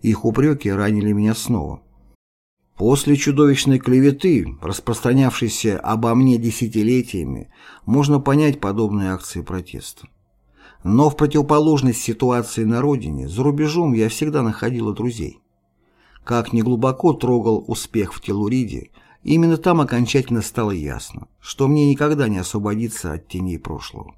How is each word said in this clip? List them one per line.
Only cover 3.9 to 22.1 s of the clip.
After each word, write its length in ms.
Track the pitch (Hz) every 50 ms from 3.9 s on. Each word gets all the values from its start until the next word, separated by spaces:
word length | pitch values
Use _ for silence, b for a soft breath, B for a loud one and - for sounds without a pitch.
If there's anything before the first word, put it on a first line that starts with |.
| 127 131 135 143 139 143 - 190 165 117 90 - - - -
распространявшейся 1160 | 82 101 - - - 117 - - - 123 135 135 127 123 - - 110 - - - 113 101 -
обо 360 | - - 107 110 117 120 117
мне 240 | 120 131 131 123 117
десятилетиями, 1120 | 117 117 110 - - 110 98 113 104 110 127 127 120 - - 95 80 67 67 57 - B B B B B B B B
можно 340 | - 107 139 143 143 147 139
понять 420 | 135 139 135 147 151 151 139 147
подобные 500 | - 98 101 107 113 107 101 104 98 95
акции 320 | 95 90 - - - 92 82
протеста. 680 | - - 92 87 - - - - - - - - - _ _ _ _ _ _ _ _ b b b b b b b 87
Но 200 | 101 120 147 151
в 80 | 143 -
противоположность 840 | 151 143 143 156 143 143 156 147 151 160 156 143 131 131 117 113
ситуации 640 | - - 113 110 - 127 123 120 113 - - - 113
на 160 | 110 117 117
родине, 480 | 127 147 143 127 107 78 76 69 65 71
за 140 | 82 107 123
рубежом 500 | 147 147 143 151 151 151 170 175 156 123
я 160 | 110 110 110
всегда 320 | 113 - 151 151 147 151
находила 540 | 127 113 107 - - 113 123 120 113 107 104
друзей. 480 | - 107 123 117 113 85 71 - _ _ _ _ _ _ _ _ b b b b b b b b b b
Как 300 | - 120 120 113 - -
ни 80 | 117 110
глубоко 500 | 117 123 117 120 131 131 - - 175 147
трогал 500 | - - 120 123 120 110 113 110 - -
успех 480 | - 110 - - - _ 113 101 - -
в 80 | - -
Теллуриде, 680 | - 101 101 104 104 120 131 127 101 - 60 - - b b b b b b b
именно 360 | - - 165 165 165 165 156
там 240 | 160 185 175 165 151
окончательно 580 | 127 - 120 123 113 - 139 127 - 120 113
стало 300 | 104 - - - 117 107
ясно, 580 | 101 87 76 71 65 57 - - - - - _ _ _
что 280 | _ - - - 139 135
мне 220 | 147 151 147 143
никогда 360 | 139 123 147 147